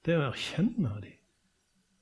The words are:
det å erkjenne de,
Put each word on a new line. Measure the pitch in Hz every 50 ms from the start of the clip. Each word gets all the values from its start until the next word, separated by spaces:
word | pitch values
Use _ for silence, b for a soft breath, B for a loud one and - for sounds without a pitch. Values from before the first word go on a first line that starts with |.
| _
det | 165 170
å | 165 143 127
erkjenne | - - - - - - 185 247 - - 170 110 101 104 98
de, | - - _ _ _ _ _ _ _ _ _ _ _ _ _ _ _ _ _